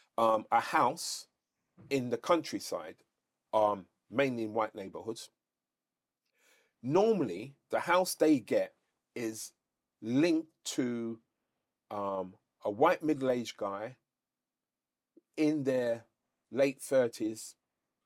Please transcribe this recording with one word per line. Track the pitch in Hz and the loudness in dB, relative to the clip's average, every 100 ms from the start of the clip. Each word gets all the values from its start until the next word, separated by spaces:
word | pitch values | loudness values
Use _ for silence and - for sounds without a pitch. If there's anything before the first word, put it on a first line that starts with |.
| _ - | _ 0
um, | 113 110 - | 2 2 2
a | 117 | 0
house | - 165 127 170 - - - _ _ _ _ _ - | 2 2 2 0 -8 -10 -12 _ _ _ _ _ -4
in | 139 123 | -2 0
the | - | -4
countryside, | - 170 - 101 - 90 80 - _ _ _ _ _ | 0 0 0 -8 -8 -10 -10 -16 _ _ _ _ _
um, | 110 107 98 90 _ _ | 2 2 0 -8 _ _
mainly | 110 139 120 | -2 0 -2
in | 110 | -4
white | 110 107 | -2 -4
neighborhoods. | 107 98 80 101 117 - _ _ _ _ _ _ _ _ _ _ _ _ _ _ _ | -6 -12 -10 -10 -10 -14 _ _ _ _ _ _ _ _ _ _ _ _ _ _ _
Normally, | 120 165 220 208 123 90 131 - _ | 0 4 4 4 0 -4 -10 -16 _
the | 110 | -4
house | - 175 180 | 2 2 2
they | - 156 147 | 2 4 4
get | 101 110 95 - _ _ _ | 4 0 0 -6 _ _ _
is | 120 113 110 - _ _ _ _ _ | -8 -6 -8 -14 _ _ _ _ _
linked | 110 127 170 160 320 _ | -2 2 4 2 -2 _
to, | - - 127 120 117 113 _ _ _ _ _ _ _ | -6 -2 -2 -2 -6 -10 _ _ _ _ _ _ _
um, | 104 98 95 92 98 _ _ | -6 -4 -4 -6 -12 _ _
a | 107 | -6
white | 104 160 180 | 2 2 2
middle-aged | 156 143 131 123 113 - | 0 0 0 -2 -4 -6
guy | 101 98 113 131 _ _ _ _ _ _ _ _ _ _ _ _ _ - | -6 -6 -10 -14 _ _ _ _ _ _ _ _ _ _ _ _ _ 0
in | 151 156 | 0 2
their | 135 127 120 117 - _ _ _ _ | 0 0 0 -2 -6 _ _ _ _
late | 113 139 135 | 0 0 0
thirties | - 135 120 - 110 113 - - _ _ _ _ | 0 2 2 0 -6 -6 -12 -18 _ _ _ _